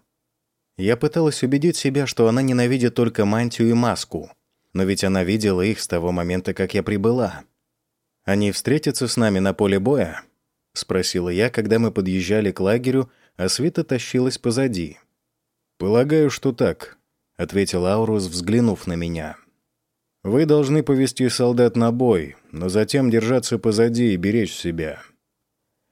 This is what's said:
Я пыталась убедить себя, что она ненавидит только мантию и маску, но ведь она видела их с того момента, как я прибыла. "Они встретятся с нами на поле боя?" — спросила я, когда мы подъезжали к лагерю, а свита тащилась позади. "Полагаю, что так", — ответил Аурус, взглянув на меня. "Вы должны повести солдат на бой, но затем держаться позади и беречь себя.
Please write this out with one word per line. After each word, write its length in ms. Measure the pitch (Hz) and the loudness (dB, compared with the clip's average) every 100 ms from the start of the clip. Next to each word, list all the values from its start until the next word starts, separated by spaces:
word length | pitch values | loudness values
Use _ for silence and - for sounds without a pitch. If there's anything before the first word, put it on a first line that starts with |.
| _ _ _ _ _ _ _ - | _ _ _ _ _ _ _ -4
Я 220 | 98 120 | -2 0
пыталась 460 | 151 170 156 - | 0 0 0 0
убедить 340 | 127 143 170 - | 0 0 0 0
себя, 300 | 139 139 131 | -2 -2 -2
что 200 | - 113 | 2 2
она 140 | 123 | 2
ненавидит 520 | 135 123 120 131 120 | 2 2 2 2 0
только 300 | - 117 113 | 2 0 0
мантию 460 | 101 110 120 - 117 | 0 2 -2 0 2
и 40 | |
маску, 560 | 117 120 90 - 80 73 _ _ _ _ | 4 2 -2 -6 -12 -12 _ _ _ _
но 100 | 90 | -2
ведь 220 | 95 98 98 | 0 0 0
она 180 | 95 | 0
видела 380 | 90 107 107 90 | 0 0 0 0
их 180 | 101 104 | 0 -2
с 80 | - | -4
того 240 | 87 87 | -2 -2
момента, 420 | 90 87 90 98 | -2 -2 -4 -4
как 200 | 92 92 | -4 -2
я 100 | 101 | -2
прибыла. 600 | 95 101 110 127 101 - - _ _ _ _ _ _ _ - | -2 0 0 0 -2 -6 -20 _ _ _ _ _ _ _ -2
"Они 260 | 101 104 | 0 0
встретятся 560 | - - 147 151 - 117 | -2 -2 0 0 -4 -4
с 80 | 123 | 0
нами 240 | 110 95 | 0 2
на 140 | 95 | 0
поле 260 | 90 101 98 | 0 0 2
боя?" — 440 | 110 143 82 - - _ _ _ _ | 0 0 -2 -6 -18 _ _ _ _
спросила 560 | - - 95 87 92 90 | -14 -4 -2 -2 -4 -2
я, 200 | 90 123 | 0 0
когда 300 | 113 107 113 | 0 0 2
мы 120 | 113 | 2
подъезжали 600 | 104 92 92 87 107 101 | 0 -2 -2 0 0 0
к 80 | 92 | 0
лагерю, 520 | 95 120 127 135 123 _ _ - | 0 0 0 -2 -2 _ _ -6
а 120 | 92 | -4
свита 340 | - 160 170 | -2 -2 -4
тащилась 540 | 151 127 - 127 127 - | -4 -4 -2 0 0 -2
позади. 600 | 120 117 135 92 78 - _ _ _ _ _ _ _ - | -2 0 -2 -2 -8 -12 _ _ _ _ _ _ _ -6
"Полагаю, 520 | 95 113 143 156 143 | 0 2 4 4 2
что 220 | - 135 | 0 -4
так", — 460 | 120 101 - - - _ _ _ - | 2 0 0 -10 -20 _ _ _ -10
ответил 480 | 87 98 95 90 90 | -4 0 0 0 0
Аурус, 400 | 107 110 107 92 | 0 0 0 -2
взглянув 580 | 87 87 117 117 92 - | -6 0 2 2 0 -4
на 80 | |
меня. 440 | 85 85 82 76 - _ _ _ _ _ _ _ _ | -6 -4 -6 -8 -14 _ _ _ _ _ _ _ _
"Вы 220 | 95 127 156 | -2 2 4
должны 380 | 151 139 151 | 2 4 0
повести 440 | 143 131 131 - 127 | 2 2 0 0 -2
солдат 460 | - 123 123 120 117 | 2 0 4 2 4
на 160 | 117 | 0
бой, 440 | 120 127 92 71 - - | 2 2 2 0 -14 -16
но 180 | 76 92 | -6 -2
затем 400 | 101 107 139 127 | 0 0 2 2
держаться 480 | 113 110 127 - 113 | 2 2 0 0 -2
позади 560 | 113 107 117 117 117 | 0 2 2 2 2
и 40 | 92 | 2
беречь 360 | 95 113 92 | 0 0 -2
себя. 480 | - 87 82 78 69 - _ _ _ _ _ _ _ _ | -4 -6 -6 -8 -10 -20 _ _ _ _ _ _ _ _